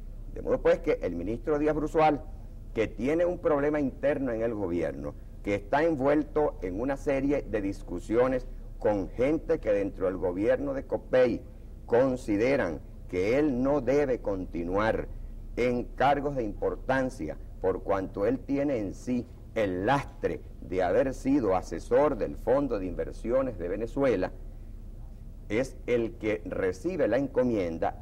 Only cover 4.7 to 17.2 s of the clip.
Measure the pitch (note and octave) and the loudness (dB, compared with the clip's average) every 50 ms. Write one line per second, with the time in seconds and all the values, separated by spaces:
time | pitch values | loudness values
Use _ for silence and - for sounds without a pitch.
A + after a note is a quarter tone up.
4.7 | F2 E2+ D#2+ C#2+ C#2 C#2 C#2 D2 - - - - - - - G2+ G2+ G2+ - - | 0 0 0 -2 -2 -4 -6 -8 -8 -10 -14 -14 -12 -6 -2 0 0 0 0 0
5.7 | C3+ C#3+ D#3+ E3+ D#3+ B2 C3 C#3 D3 D#3 C#3+ - - D#3 D3+ C#3+ - - - F#2 | 2 4 4 4 2 4 4 4 4 4 2 2 2 2 2 2 0 -4 -6 -4
6.7 | F2+ G2+ B2 C#3 C#3 C#3 - D3 C#3 C3+ C3+ C#3 C#3+ C#3 - F#2+ G#2+ G#2+ G2 G2 | -4 -2 -2 -2 -2 -2 0 0 0 2 2 2 0 0 0 -2 -2 -2 0 -2
7.7 | G2 - - - F2 F2 - - G#2+ A#2+ B2+ C3 C3 B2+ - - - - - - | -4 -4 -8 -6 -6 -6 -2 2 4 4 6 4 4 0 -2 -6 -10 -12 -12 -12
8.7 | - - - A2 G#2 G2+ F2+ - - - B2 C#3+ D#3+ D#3 - - D#3+ D#3 - G#2+ | -8 0 2 2 2 2 0 -4 0 0 2 2 2 0 0 0 0 0 2 2
9.7 | G#2 G2+ G2 F#2+ - - F#2 F2+ F#2+ F2+ F2+ F2+ F2+ F#2 G#2 A#2+ B2+ B2+ C#3 C#3+ | 2 2 2 -2 -2 0 0 0 0 0 -2 -2 0 0 2 2 2 2 0 -4
10.7 | C3+ C3+ C3+ - - - - - C3 B2+ B2+ A#2+ G2 - - - - - - - | -4 -4 -4 -4 -4 -4 -2 2 6 6 6 6 4 0 -6 -10 -16 -14 -14 -14
11.7 | - - - - A#2 A#2 C3+ C3+ B2+ B2 - A#2 G#2 G2+ A2+ C3 C#3+ B2+ G#2 E2+ | -14 -12 -2 4 4 6 6 4 2 -2 0 0 2 4 4 4 4 2 2 0
12.7 | D2+ - - - - - - - F2+ F2+ F#2 G#2+ B2+ C#3+ D#3 D3+ B2 A#2+ C3 C#3 | -2 -6 -8 -12 -16 -14 -10 -4 -2 0 2 4 4 4 4 2 2 2 2 2
13.7 | D3 D3 A#2+ A#2+ C3+ D3 D3 C3 A#2+ G#2+ - G#2+ G2 F#2 F#2 - - E2+ E2+ F2 | 2 2 2 2 4 4 4 2 0 0 0 -2 -2 -2 -4 -6 -6 -4 -4 0
14.7 | F#2 G2+ A2 A2 - E2+ C#2+ - - - - - - - - - - - A#2+ B2 | 0 2 2 2 2 0 -2 -6 -8 -10 -10 -10 -12 -12 -12 -8 -2 0 2 2
15.7 | A#2+ B2 A2 - - - B2+ C#3 C#3+ C#3+ C3+ D3 C#3+ C3 A2+ G#2 F#2+ - F#2+ F#2+ | 2 0 -4 -6 -2 2 4 4 4 4 0 -2 -2 -2 -2 -4 -4 -2 -2 -2
16.7 | F2+ - - - C3 C3+ C3 B2+ - - | -2 -2 -2 0 0 2 2 0 -4 -6